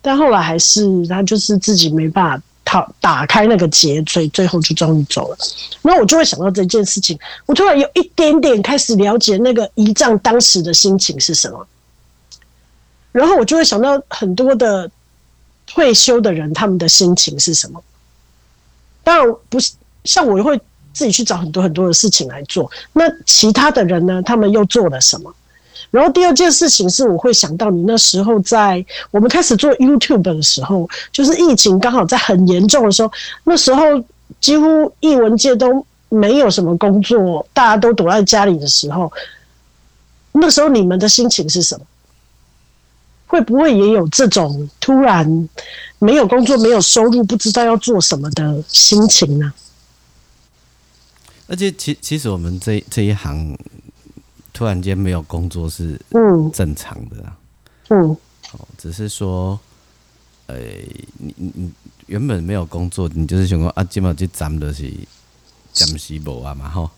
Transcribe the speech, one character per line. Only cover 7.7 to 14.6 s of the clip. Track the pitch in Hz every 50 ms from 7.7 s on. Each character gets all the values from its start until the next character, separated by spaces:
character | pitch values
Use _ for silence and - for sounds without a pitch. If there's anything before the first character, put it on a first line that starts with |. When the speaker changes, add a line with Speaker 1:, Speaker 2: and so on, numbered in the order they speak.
| 302 277
Speaker 1:
有 | 277 - _
一 | 349 339 - _
点 | - 320 302 302 320
点 | 254 302 240 208
开 | 190 233 285
始 | 285 - - 233
了 | 190 202 202 220 240
解 | - 214 202
那 | 190 240 254 247
个 | 226 214 196 _
姨 | - 214 214 214
丈 | - 302 240 220
当 | 196 - 247 226 240
时 | 226 - - 185 156
的 | 175 165
心 | - - 196 196
情 | 190 - - 147 135
是 | - - 165
什 | - - 123
么， | - - 95 _ _ _ _ _ _ _ _ _ _ _ _ _ - _ _ _ _ _ _ _ _ _ _ _ _ _ _ _
然 | _ 240 285
后 | 330 392
我 | 302 226
就 | - 302
会 | 330 320
想 | - 208 202
到 | 240 277 285 277 277 _
很 | - - 220 185 180
多 | 196 254 262 269
的 | 220